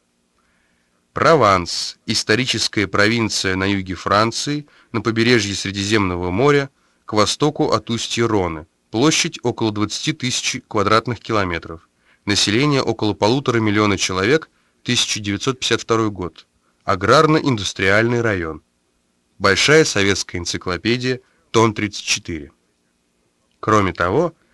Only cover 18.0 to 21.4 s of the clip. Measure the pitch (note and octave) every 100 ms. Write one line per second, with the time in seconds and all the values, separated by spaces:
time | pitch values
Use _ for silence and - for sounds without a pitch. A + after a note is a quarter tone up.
18 | A#2 A#2+ A2+ F#2+ E2 D#2 _ _ _ _
19 | _ _ _ _ G2 F#2 - D#3 D3+ G#2
20 | G2 F#2+ - - F2 F#2 F#2 F2 G#2 B2
21 | B2+ B2+ _ _